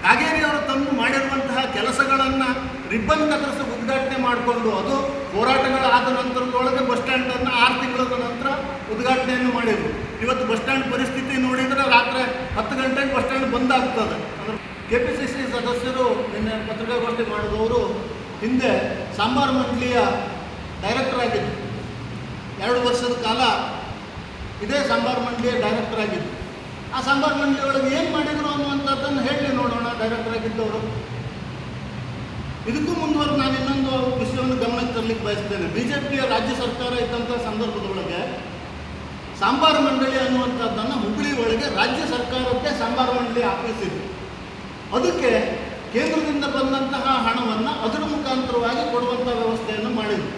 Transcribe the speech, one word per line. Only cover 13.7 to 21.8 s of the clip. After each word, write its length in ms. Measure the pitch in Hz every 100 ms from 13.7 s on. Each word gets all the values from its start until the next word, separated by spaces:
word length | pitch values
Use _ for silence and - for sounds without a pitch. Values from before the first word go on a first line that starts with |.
ಆಗ್ತದೆ. 440 | 262 254 233 214 - - -
ಅಂದ್ರೆ 180 | 220 214 - - -
ಕೆ 80 | 233
ಪಿ 120 | 247 240
ಸಿ 80 | 262
ಸಿ 80 | 277 254
ಸದಸ್ಯರು 540 | 247 240 240 254 254 247 214 -
ನಿನ್ನೆ 340 | 214 214 220 214
ಪತ್ರಿಕಾಗೋಷ್ಠಿ 560 | 214 226 240 226 233 226
ಮಾಡಿದವರು 500 | 240 208 214 220 240 202 - - - - -
ಹಿಂದೆ 300 | 220 254 247 175 - - - -
ಸಾಂಬಾರ್ 340 | 220 262 269
ಮಂಡಳಿಯ 460 | 254 254 240 247 247 254 - 202 - - - - -
ಡೈರೆಕ್ಟರ್ 380 | 190 254 262 254
ಆಗಿದ್ರು, 340 | 233 214 208 - - -